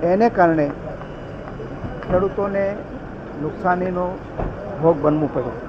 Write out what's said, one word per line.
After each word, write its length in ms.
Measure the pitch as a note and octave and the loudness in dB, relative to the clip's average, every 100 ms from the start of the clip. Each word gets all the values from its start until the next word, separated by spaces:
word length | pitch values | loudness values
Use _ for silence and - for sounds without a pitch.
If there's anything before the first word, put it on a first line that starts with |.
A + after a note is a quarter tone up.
એને 240 | E3+ F#3+ A3+ | 4 4 4
કારણે 360 | G#3+ E3+ D#3+ C#3+ - - - - - - - - - - - - - | 6 6 6 2 -2 -8 -10 -10 -12 -12 -12 -10 -10 -10 -8 -8 -8
ખેડૂતોને 600 | - F#3 G3 F#3 G3+ G3 G3 G3+ - - - - - - | 2 2 2 0 0 0 0 -2 -8 -12 -12 -12 -10 -6
નુકસાનીનો 640 | D3+ - F#3 F3+ F#3 F3+ F3+ F#3+ - - - - - - | -6 -2 2 2 0 0 -2 -4 -10 -4 -4 -4 -8 2
ભોગ 160 | D#3+ D#3+ | 4 6
બનવું 280 | D3+ D3+ D3 | 4 4 2
પડ્યું. 220 | C#3 B2 A#2 | 0 -4 -6